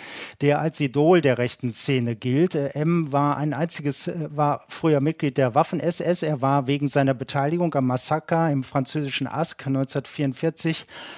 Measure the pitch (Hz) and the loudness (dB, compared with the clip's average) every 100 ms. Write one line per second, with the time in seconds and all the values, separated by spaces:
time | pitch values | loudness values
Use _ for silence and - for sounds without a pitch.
0 | - - - - 143 147 156 - 139 139 | -16 -14 -16 0 2 2 0 0 0 4
1 | 156 180 143 120 123 - 123 107 - 131 | 6 6 6 2 0 -2 -4 -2 0 0
2 | 120 110 127 135 180 156 139 143 156 170 | 0 -2 0 2 2 0 -2 -2 0 0
3 | 151 143 147 135 151 131 165 - 143 - | 2 2 2 0 -2 -2 -2 -2 -4 -4
4 | - 175 151 147 147 135 - - 165 143 | -4 -6 -6 -2 0 -2 -6 -2 2 4
5 | 143 160 147 135 127 139 165 175 151 - | 2 0 -2 2 2 4 2 0 -2 -2
6 | 160 180 156 143 131 143 131 143 143 143 | -2 0 -2 0 2 2 2 0 0 2
7 | 135 123 127 143 143 175 170 143 127 123 | 2 2 -2 -2 0 0 0 2 2 0
8 | - 156 - 165 165 139 127 139 127 156 | 0 -2 0 2 2 0 0 -2 -2 -4
9 | 139 - 135 147 - - 135 135 135 147 | -4 -4 -4 -4 -4 -4 -2 -2 -2 -4
10 | - - 139 123 165 160 165 160 - - | -6 -4 -2 -2 -4 -2 -2 -4 -8 -16
11 | - | -18